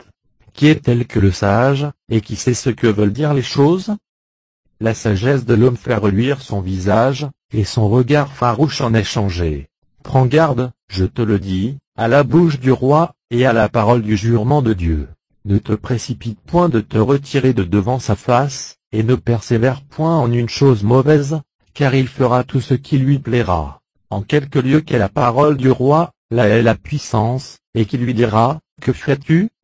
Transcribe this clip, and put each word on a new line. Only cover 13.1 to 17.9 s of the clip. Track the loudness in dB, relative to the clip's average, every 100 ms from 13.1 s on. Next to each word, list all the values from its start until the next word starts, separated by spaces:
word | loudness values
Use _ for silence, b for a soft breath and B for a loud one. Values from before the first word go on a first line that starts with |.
| -6 -6
et | 0 2
à |
la | 2 0
parole | 0 2 2
du | 2 -2
jurement | 0 0 2 0
de | 0
Dieu. | 0 -2 -2 -6 -14 _ _
Ne | -2 -2
te | -2
précipite | -6 -4 -6 -6 -10 -10 -12
point | -4 0 2
de | 0
te | 0 0
retirer | 2 0 -2 -2 0
de | 0
devant | 0 0 0